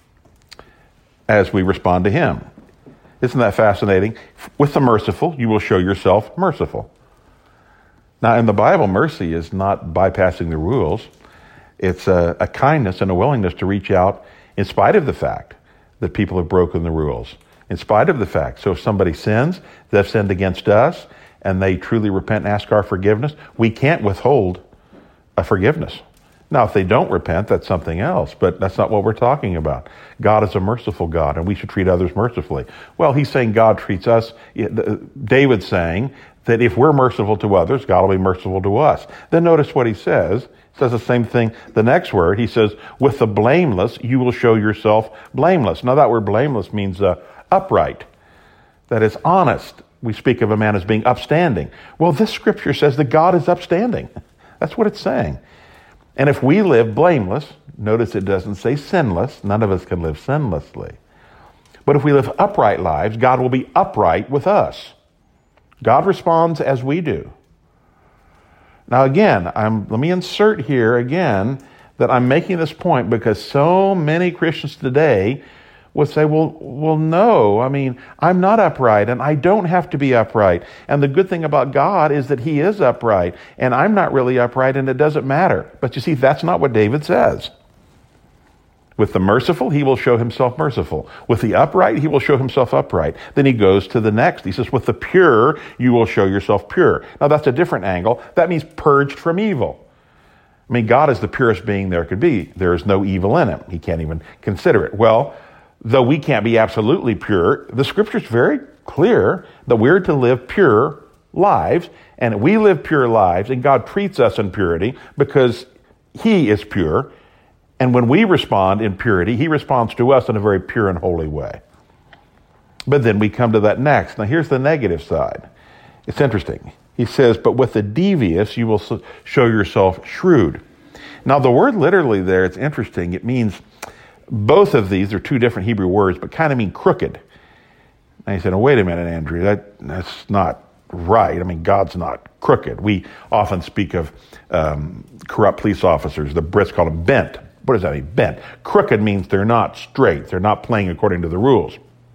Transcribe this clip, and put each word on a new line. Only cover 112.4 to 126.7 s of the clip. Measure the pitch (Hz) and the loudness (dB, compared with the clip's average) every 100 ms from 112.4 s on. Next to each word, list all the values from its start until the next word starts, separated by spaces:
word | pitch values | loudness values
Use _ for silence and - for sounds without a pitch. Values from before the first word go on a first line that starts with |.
we | 135 220 | 2 4
live | 214 170 | 4 2
pure | - 151 120 | 0 0 2
lives, | 113 92 87 110 | 2 2 0 -2
and | 127 | -2
God | 139 131 - | 2 0 0
treats | 202 196 - | -6 -4 0
us | 113 - | 0 0
in | 101 | -4
purity | 104 90 82 104 - - - | -2 -2 -2 -4 -6 -8 -4
because | 139 143 123 107 - _ _ _ _ | 0 2 2 0 -12 _ _ _ _
he | - 226 202 120 | -4 0 2 2
is | 104 | 0
pure. | - - 80 92 143 - _ _ _ _ _ - | -2 -4 -2 -2 -4 -12 _ _ _ _ _ -4
And | 127 | 0
when | 123 120 | 2 2
we | 156 | 2
respond | 214 151 - 104 95 101 | 4 2 0 0 2 0
in | 110 92 | -2 -4
purity, | 123 95 87 117 | 0 0 0 -2
he | 160 | -2
responds | 151 - 131 113 - | -2 0 0 0 0
to | 123 | 2
us | 135 - | 2 2
in | 107 | 0
a | |
very | 104 98 | 0 0
pure | - 120 101 | -2 -2 -2
and | 90 | -2
holy | 92 85 78 | -4 -4 -4
way. | 76 67 - _ _ _ _ _ - _ _ _ _ _ - - | -8 -10 -14 _ _ _ _ _ -20 _ _ _ _ _ -12 -2
But | 139 | 0
then | 117 101 | 2 0
we | 107 | 0
come | - 120 | 0 0
to | 110 | 2
that | 104 101 | 2 2
next. | 139 127 90 - | 2 0 0 -6
Now, | |
here's | 107 160 147 | -2 -2 0
the | 131 | 0
negative | 139 160 107 82 | 0 0 -2 -4
side. | - 80 62 - - _ _ _ - _ - | -4 -4 -4 -8 -16 _ _ _ -20 _ -8
It's | - | -2
interesting. | 139 104 - - - | -2 -2 -6 -12 -16